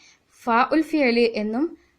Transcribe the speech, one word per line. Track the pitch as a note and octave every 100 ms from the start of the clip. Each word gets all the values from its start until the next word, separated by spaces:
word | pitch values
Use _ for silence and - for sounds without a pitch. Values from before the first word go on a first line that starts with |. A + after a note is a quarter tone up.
| _ _ _ _
ഫാഉൽ | - A3+ C4 D#4
ഫിഅല് | D#4 D#4 C4 A#3 A#3 A3
എന്നും | G#3+ A#3 E4 - _